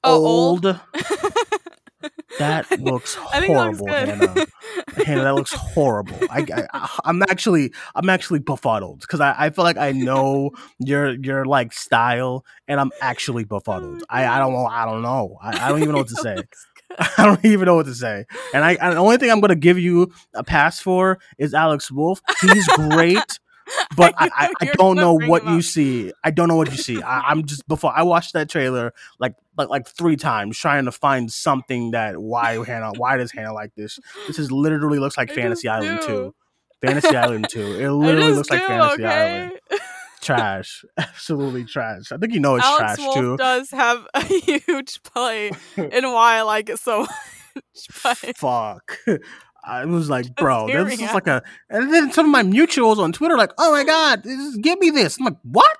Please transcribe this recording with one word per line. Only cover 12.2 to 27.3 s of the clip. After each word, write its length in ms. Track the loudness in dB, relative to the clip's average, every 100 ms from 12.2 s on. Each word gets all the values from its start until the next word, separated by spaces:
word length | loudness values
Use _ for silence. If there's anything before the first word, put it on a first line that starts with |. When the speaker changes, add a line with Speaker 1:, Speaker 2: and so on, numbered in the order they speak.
| -2 -6 _ -20 -6
Speaker 2:
and 140 | -2
I'm 100 | -2 -4
actually 440 | -6 -6 -6 -6 -6
Speaker 1:
Oh 80 | -8
Speaker 2:
befuddled. 440 | -6 -8 -8 -14 -8
Speaker 1:
my 120 | -2 0
Speaker 2:
I, 100 | 0
I 40 |
don't 120 | 0
Speaker 1:
God. 80 | 0
Speaker 2:
know. 20 | -2
I 180 | -2 -4
don't 160 | -4
know. 360 | -4 -4 -6 -8
I, 240 | -10 -4 -2
I 40 |
don't 100 | 0
even 140 | 0
know 60 | 0
what 100 | -2
to 40 |
Speaker 1:
<laughs> 40 | -6
It 0 |
Speaker 2:
say. 120 | -6 -8
Speaker 1:
looks 300 | -12 -20 -20 -20 _
good. 180 | -6 -2
Speaker 2:
<laughs> 40 | 6
I 80 | 6
don't 200 | 8 6
even 200 | 6 6
know 80 | 4
what 100 | 2
to 100 | -6
say. 300 | -6 -6 -10 -14 -2
And 120 | 2 2
I, 80 |
and 200 | 2 0 4
the 20 |
only 160 | 4 6
thing 140 | 4
I'm 80 | 4
gonna 160 | 4 6
give 240 | 6 4
you 320 | 4 4 2 -2 _
a 100 | -12
pass 380 | 0 2 2 0
for 380 | -2 2 2 0 _ -6
is 160 | -2
Alex 360 | 2 2 0 -4
Wolff. 320 | -2 -2 -2 -4 0
He's 260 | 4 4 4
Speaker 1:
<laughs> 80 | 2
Speaker 2:
great, 640 | 4 4 4 2 0 -10 _ _ -10 -6 -4 6
but 180 | 6 6
I, 80 | 0
Speaker 1:
I 40 | 2
Speaker 2:
I, 120 | -2
Speaker 1:
knew 60 | -2
Speaker 2:
I 40 | -4
Speaker 1:
you 40 |
were 40 | 4
Speaker 2:
don't 200 | 4 6
Speaker 1:
gonna 40 |
Speaker 2:
know 160 | 4 4
Speaker 1:
bring 120 | 4
Speaker 2:
what 120 | 2
Speaker 1:
him 40 | 2
Speaker 2:
you 40 | 0
Speaker 1:
up. 60 |
Speaker 2:
see. 480 | 0 0 0 -2 -6 -4
I 80 | -2
don't 180 | 0 2
know 80 | 2
what 120 | 0
you 80 | -4
see. 240 | -6 -6
I, 200 | -4 -2
I'm 160 | 0